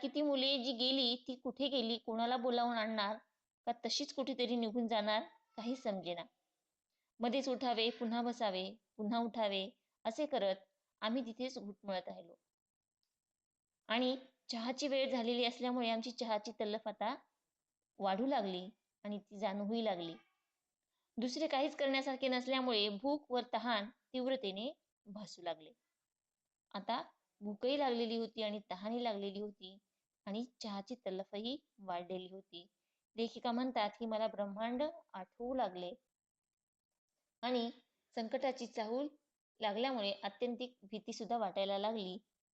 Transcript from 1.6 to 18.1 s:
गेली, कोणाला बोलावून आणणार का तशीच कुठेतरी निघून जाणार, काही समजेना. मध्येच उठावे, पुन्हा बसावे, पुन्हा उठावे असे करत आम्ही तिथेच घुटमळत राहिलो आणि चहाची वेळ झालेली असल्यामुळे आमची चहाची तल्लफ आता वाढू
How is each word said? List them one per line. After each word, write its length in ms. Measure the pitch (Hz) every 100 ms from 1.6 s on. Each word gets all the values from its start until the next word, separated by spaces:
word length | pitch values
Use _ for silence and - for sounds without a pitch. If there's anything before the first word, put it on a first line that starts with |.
| 269
गेली, 300 | 269 226 233
कोणाला 400 | - 220 233 254
बोलावून 400 | 247 240 240 233
आणणार 400 | 220 220 202 220 - _ _ _ -
का 40 | 233 226
तशीच 280 | - 285
कुठेतरी 420 | - 262 247 240 240
निघून 320 | 233 233 226
जाणार, 360 | 220 208 214 320 - _ -
काही 180 | 226 262
समजेना. 480 | 233 190 170 170 165 _ _ _ _ _ _ _ _ -
मध्येच 300 | 233 254 262
उठावे, 400 | 247 254 226 226
पुन्हा 320 | - 233 233
बसावे, 480 | 240 233 220 185 190 220 _ -
पुन्हा 220 | 208 233
उठावे 500 | 233 233 214 196 196 - _ _ 226
असे 200 | 226 294
करत 380 | 254 196 190 - _ _ _
आम्ही 240 | 214 247 233
तिथेच 320 | 226 247 220
घुटमळत 480 | 202 202 202 185 180
राहिलो 280 | 185 170 - _ _ _ _ _ _ _ _ _ _ _ _ _ _ -
आणि 260 | 226 254 262 - _ -
चहाची 380 | 226 233 262 285
वेळ 240 | 269 269
झालेली 320 | 254 226 240 240
असल्यामुळे 440 | 247 247 247 233
आमची 220 | 226 247
चहाची 400 | 233 226 214 214 220
तल्लफ 280 | 214 214 214
आता 260 | 202 208 277 - _ _ _ _ _ _ -
वाढू 260 | 196